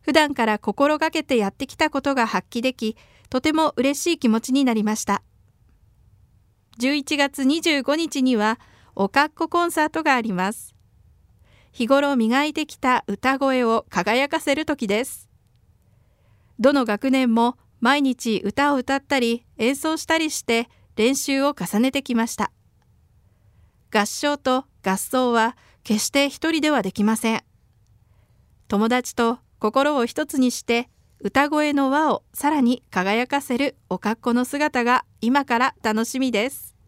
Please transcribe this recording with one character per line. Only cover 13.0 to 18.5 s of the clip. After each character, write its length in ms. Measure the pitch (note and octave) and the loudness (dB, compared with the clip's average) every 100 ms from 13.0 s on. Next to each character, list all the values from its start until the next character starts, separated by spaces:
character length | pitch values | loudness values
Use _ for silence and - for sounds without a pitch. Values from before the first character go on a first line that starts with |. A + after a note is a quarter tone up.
| - | -2
歌 320 | G3+ B3+ C4+ | -4 -2 0
声 240 | C#4 B3+ | 0 2
を 240 | A#3 A3+ - | 2 0 -2
輝 400 | F#3 F#3 A#3+ C#4 | -2 0 0 0
か 100 | D#4+ | -2
せ 140 | D#4 | -2
る 100 | C#4 | -2
時 240 | D#4 D4 G#3 | -2 -4 -2
で 180 | G#3 C4+ | -2 -2
す。 220 | - - _ _ _ _ _ _ _ _ _ _ _ _ - | -10 -20 _ _ _ _ _ _ _ _ _ _ _ _ 2
ど 120 | A#3+ | 2
の 140 | C#4+ A3+ | 4 0
学 240 | G#3 C4+ | -2 0
年 240 | C4 B3+ | 2 2
も 240 | A3+ A#3+ B3 _ _ | 2 2 -2 _ _
毎 240 | A#3 C#4+ | 0 2
日 400 | C4+ A#3+ A#3 G#3+ | 0 -2 -2 -2
歌 300 | G3 | -2